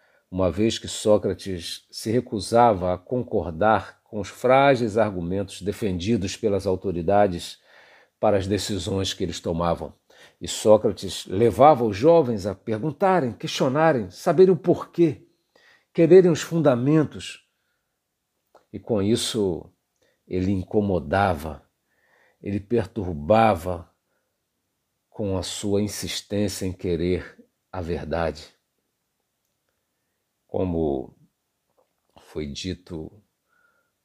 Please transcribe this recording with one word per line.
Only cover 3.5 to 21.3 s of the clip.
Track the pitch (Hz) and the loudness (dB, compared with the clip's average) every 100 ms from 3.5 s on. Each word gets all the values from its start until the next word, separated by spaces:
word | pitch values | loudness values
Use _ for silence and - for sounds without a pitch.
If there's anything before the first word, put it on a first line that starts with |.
| 80 107 104 - - | 0 2 2 -2 -18
com | _ 104 | _ -12
os | 95 | -12
frágeis | - 123 131 139 123 117 107 | -4 2 4 4 2 0 0
argumentos | 107 90 85 98 98 - | 0 -2 -6 -6 -6 -8
defendidos | 92 - 101 90 95 117 92 - | -8 -6 -4 -4 -2 -2 -4 -4
pelas | 113 98 98 | -2 -2 -2
autoridades | 95 101 85 82 101 104 85 - - _ _ - _ _ - | -4 -4 -4 0 2 2 0 -10 -16 _ _ -20 _ _ -4
para | 110 101 | 0 0
as | 95 | 0
decisões | 101 - 98 92 98 95 | -4 -4 -6 -4 -4 -4
que | - | -6
eles | 90 - | -8 -6
tomavam. | - 82 85 82 76 - _ _ - - | -6 -2 -2 -2 -6 -16 _ _ -20 -16
E | - | -12
Sócrates | - 110 107 113 92 92 - - | 0 6 6 4 -4 -8 -10 -6
levava | 95 117 90 143 135 | 2 2 6 6 6
os | 117 95 | 2 2
jovens | 151 170 123 107 101 | 4 4 2 -2 -6
a | 92 | -8
perguntarem, | - 107 151 135 190 180 127 | -6 -6 -4 0 2 2 0
questionarem, | 101 160 - 143 143 160 131 92 | -4 -8 -2 0 2 2 2 -4
saberem | - 185 160 185 | -6 0 6 6
o | 165 | 6
porquê, | 170 156 - - 165 - _ _ _ _ _ _ _ | 2 -2 -2 0 0 0 _ _ _ _ _ _ _
quererem | - 160 185 175 | 2 6 8 8
os | 147 | 2
fundamentos. | - 165 147 120 135 156 143 101 - - _ _ _ _ _ _ _ _ _ _ _ _ _ | -2 0 2 2 2 2 2 -4 -16 -18 _ _ _ _ _ _ _ _ _ _ _ _ _
E | 101 | -12
com | - 107 | -4 -2
isso, | 98 117 - 113 98 80 82 _ _ _ _ _ - | 0 0 -2 -2 -2 -2 -8 _ _ _ _ _ -8
ele | 92 92 | -4 -2
incomodava, | 98 90 107 101 87 71 95 101 | -2 -2 0 0 -2 0 0 0